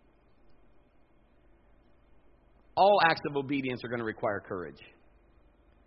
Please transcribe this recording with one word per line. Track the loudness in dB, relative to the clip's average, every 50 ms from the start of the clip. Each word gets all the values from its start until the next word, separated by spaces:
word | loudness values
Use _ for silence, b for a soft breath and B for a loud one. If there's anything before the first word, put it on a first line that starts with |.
| _ _ _ _ _ _ _ _ _ -20 -20 -20 -20 -20 -20 -20 _ _ _ -20 -20 _ _ _ _ _ _ _ _ -20 -20 _ _ -20 -20 -20 -20 _ -20 _ _ -20 -20 -20 -20 -20 -20 -20 _ _ -20 -20 -20 -6 0
All | 4 4 6 6 6 6
acts | 4 2 0 -2 -4
of | -4
obedience | -4 -4 -2 -4 -4 -2 -4 -4 -6 -6
are | -6
gonna | -6 -4 -4
require | -6 -6 -4 -2 -2 -2 -4
courage. | -6 -8 -8 -8 -8 -10 -12 -16 -20 -20 -20 _ _ -20 -20 _ _ _ _ -20 _ _ _ _ _ _ _ _ _